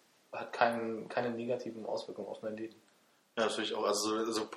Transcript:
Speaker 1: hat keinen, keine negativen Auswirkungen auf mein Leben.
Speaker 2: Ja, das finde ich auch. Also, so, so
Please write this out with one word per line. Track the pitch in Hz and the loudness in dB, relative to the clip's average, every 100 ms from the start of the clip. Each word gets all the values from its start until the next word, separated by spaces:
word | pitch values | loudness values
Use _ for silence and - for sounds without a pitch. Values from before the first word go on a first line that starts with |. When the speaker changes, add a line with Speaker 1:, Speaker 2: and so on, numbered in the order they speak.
| _ _ _ | _ _ _
Speaker 1:
hat | 104 107 | -10 -6
keinen, | - 117 117 113 110 - | 4 4 4 -2 -4 -4
keine | 127 120 | -2 0
negativen | 113 120 120 113 110 104 | -2 -2 -2 -4 -8 -4
Auswirkungen | 110 - 110 101 | -4 -4 -8 -8
auf | 107 | -6
mein | 110 110 | -6 -6
Leben. | 110 - - _ _ _ _ - | -8 -12 -20 _ _ _ _ 2
Speaker 2:
Ja, | |
das | 107 | 2
finde | - 104 | 2 0
ich | 107 | 2
auch. | |
Also, | 104 101 107 110 | 4 4 4 2
so, | 113 | 2
so | 107 107 | 0 -2